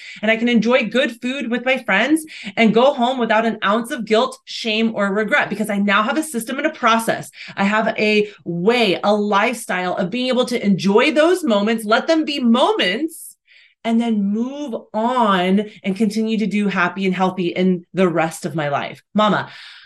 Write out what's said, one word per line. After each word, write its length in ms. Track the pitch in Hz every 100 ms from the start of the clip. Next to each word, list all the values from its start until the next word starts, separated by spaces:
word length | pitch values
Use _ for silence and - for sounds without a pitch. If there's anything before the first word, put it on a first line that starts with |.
| - -
and 80 | 214
I 80 | 220
can 100 | 240
enjoy 400 | 233 220 262 214
good 300 | 240 294 -
food 280 | 247 277 233
with 160 | 226 254
my 180 | 262
friends 420 | 233 196 262 320 - - 208 -
and 180 | 226
go 200 | 226 269
home 240 | 269 240 262
without 280 | 220 214 226
an 120 | -
ounce 280 | 190 220 233
of 140 | 277 208
guilt, 320 | 220 254 - -
shame, 480 | - 226 214 226 208
or 160 | 202
regret 360 | 202 208 285 -
because 200 | 214 214
I 100 | 202
now 240 | 202 202
have 140 | 226 294
a 60 |
system 340 | 302 233 226 269
and 100 | 311
a 40 |
process. 600 | - 226 226 196 117 - - - -
I 80 |
have 240 | 202 220 196 -
a 340 | 214 208 208 -
way, 560 | 180 170 196 247 202 165
a 100 | 208
lifestyle 800 | 208 208 202 240 233 - 185 180 -
of 140 | 180
being 180 | 247 254
able 180 | 247 247
to 200 | 240 208
enjoy 460 | 170 180 214 294
those 320 | 302 330 359
moments, 400 | 269 202 214 220
let 240 | 208 254 294
them 180 | 320 302
be 140 | 285
moments, 960 | 240 240 349 427 180 226 330 - - - _ - _ _ 226
and 160 | 226
then 220 | 233 214 196
move 500 | 214 254 285 285 226 -
on 760 | 214 233 254 214 185 185 196 214 -
and 120 | 196 190
continue 440 | 214 220 220 214
to 80 | 208
do 200 | 208 202
happy 380 | 185 180 196 190
and 100 | 180
healthy 340 | 185 185 170
in 360 | - 185 175 -
the 160 | 165 185
rest 360 | 165 170 - 165
of 100 | 156
my 120 | 147
life. 340 | 135 95 - _
Mama, 360 | 208 208 151 123 - - -